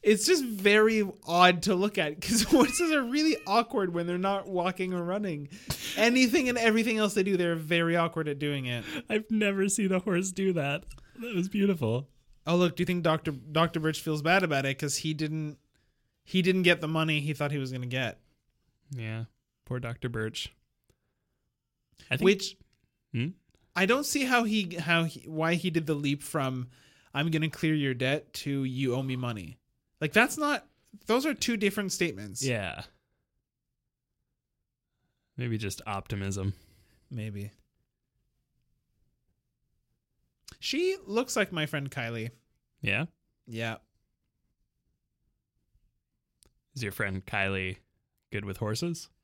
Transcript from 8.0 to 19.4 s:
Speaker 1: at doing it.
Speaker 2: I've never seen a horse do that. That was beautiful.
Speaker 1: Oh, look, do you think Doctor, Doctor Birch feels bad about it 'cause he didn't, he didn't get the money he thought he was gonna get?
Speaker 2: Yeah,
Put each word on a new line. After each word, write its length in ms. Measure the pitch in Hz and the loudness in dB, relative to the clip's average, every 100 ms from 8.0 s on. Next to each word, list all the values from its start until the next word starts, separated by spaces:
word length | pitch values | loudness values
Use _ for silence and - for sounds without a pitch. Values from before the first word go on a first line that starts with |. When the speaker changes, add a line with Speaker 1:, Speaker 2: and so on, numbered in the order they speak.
| 165 165 151 | 0 -2 -4
Speaker 1:
at 120 | 143 | -2
doing 260 | 147 143 127 | -2 -2 -4
it. 180 | 123 107 302 - | -6 -6 -10 -4
Speaker 2:
I've 220 | 220 214 | -4 0
never 380 | 220 208 196 196 | 0 0 2 0
seen 240 | 190 190 | 2 2
a 80 | 185 | 0
horse 320 | 185 175 190 | 0 0 0
do 200 | 185 190 | -2 0
that. 300 | 170 139 143 - - - - | 0 -2 -4 -8 -18 -20 -14
That 140 | 233 196 | -6 -2
was 120 | 185 | 0
beautiful. 600 | 208 202 175 117 117 139 _ _ - - | 2 2 2 0 0 -4 _ _ -14 0
Speaker 1:
Oh, 100 | 175 | 4
look, 180 | 180 | 4
do 60 | 175 | 2
you 40 | 175 | 0
think 180 | 180 | 2
Doctor, 260 | 165 160 160 | 2 2 0
Doctor 480 | 139 123 151 170 170 | -6 -2 2 2 2
Birch 220 | 156 151 | -2 -2
feels 220 | - 151 | -2 -2
bad 200 | 147 185 | 4 4
about 240 | 180 143 135 | 4 2 0
it 100 | 135 | -2
'cause 200 | 147 - | -2 -2
he 180 | 156 | -4
didn't, 440 | 156 156 156 151 147 _ _ _ _ _ _ | -2 -2 -4 -6 -10 _ _ _ _ _ _
he 180 | _ 190 | _ 2
didn't 220 | 180 185 | 4 4
get 160 | 180 175 | 4 4
the 80 | 156 | 2
money 320 | 160 160 151 | 0 0 0
he 120 | 143 | -2
thought 200 | 143 147 | -2 -2
he 60 | 147 | -2
was 120 | 131 | -6
gonna 160 | 127 123 | -6 -6
get? 320 | 127 123 - _ _ _ _ _ _ _ | -4 -4 -6 _ _ _ _ _ _ _
Speaker 2:
Yeah, 360 | 135 110 113 113 _ | -10 -8 -8 -10 _